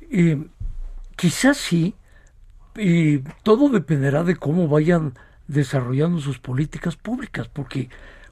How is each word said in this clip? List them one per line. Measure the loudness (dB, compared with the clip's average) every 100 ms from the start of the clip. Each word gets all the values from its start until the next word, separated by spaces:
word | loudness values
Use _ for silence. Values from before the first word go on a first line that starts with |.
| -4
Eh, | 2 2 2 -6 -10 -10 -8 -10 -12 -16 -2
quizás | -2 2 0 0
sí, | 0 0 -2 -4 -18 -20 -20 _ -20 -20 -8 -2
eh, | 2 4 4 2 -2 -4
todo | 2 4 6
dependerá | 2 0 0 2 0
de | 0 -2
cómo | 0 0 2
vayan | 2 4 2 0 -8 -20 -20 -6
desarrollando | -2 0 -2 -2 0 0 -2
sus | -4 -8
políticas | -6 -4 -4 -6 -8 -8
públicas, | -8 -8 -8 -10 -10
porque | -10 -8 -8 -8 -12 -20 -20 -20